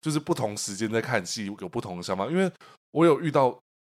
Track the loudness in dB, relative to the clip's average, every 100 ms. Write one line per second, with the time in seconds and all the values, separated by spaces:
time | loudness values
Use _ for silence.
0 | -2 -2 0 -2 -2 -4 -8 -4 -2 -2
1 | 0 -2 -2 -6 -6 -8 -8 -6 -6 -8
2 | -4 -2 0 0 0 -2 -20 _ _ 4
3 | 4 4 2 4 4 0 _ _ _